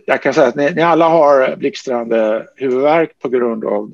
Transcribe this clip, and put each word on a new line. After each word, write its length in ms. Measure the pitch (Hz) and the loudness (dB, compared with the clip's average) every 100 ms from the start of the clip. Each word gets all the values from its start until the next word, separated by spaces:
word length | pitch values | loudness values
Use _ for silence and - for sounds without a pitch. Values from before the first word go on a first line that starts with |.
| - | -4
jag 160 | 135 | -2
kan 120 | 143 | 0
säga 140 | 135 131 | 2 2
att 80 | 131 | 2
ni, 160 | 143 | -2
ni 100 | 160 | 0
alla 280 | 170 160 165 | 0 2 4
har 460 | 165 147 139 131 - | 4 4 4 2 -2
blixtrande 920 | 139 - - 120 117 113 110 110 - _ | -6 -6 -6 -6 -2 0 0 -2 -6 _
huvudvärk 640 | 135 127 147 165 156 - | -4 0 2 2 0 -6
på 100 | - | -4
grund 360 | 123 120 113 107 | -2 -2 -4 -4
av 280 | 104 107 | -4 -6